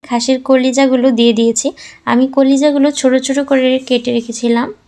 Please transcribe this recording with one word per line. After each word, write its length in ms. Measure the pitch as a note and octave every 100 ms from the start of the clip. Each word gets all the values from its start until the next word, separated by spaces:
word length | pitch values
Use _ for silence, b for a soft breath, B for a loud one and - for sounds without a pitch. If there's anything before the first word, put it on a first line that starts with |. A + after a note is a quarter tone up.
খাসির 340 | - A#3+ A#3+ C4
কলিজাগুলো 680 | C4 C4 C4 B3+ C#4 B3+ C4
দিয়ে 220 | A#3 A#3
দিয়েছি। 360 | A3 A#3 A#3 C4+ B B B
আমি 200 | - A#3+ C4
কলিজাগুলো 580 | C4 C4+ C#4 D4 C#4+ C#4+
ছোট 200 | C#4+ C4 B3+
ছোট 160 | C4 C4+ C#4
করে 180 | C4+ B3+ C4 C4
কেটে 240 | B3 B3
রেখেছিলাম। 560 | A#3 A#3 A3+ A#3+ A#3 D4+ G#4+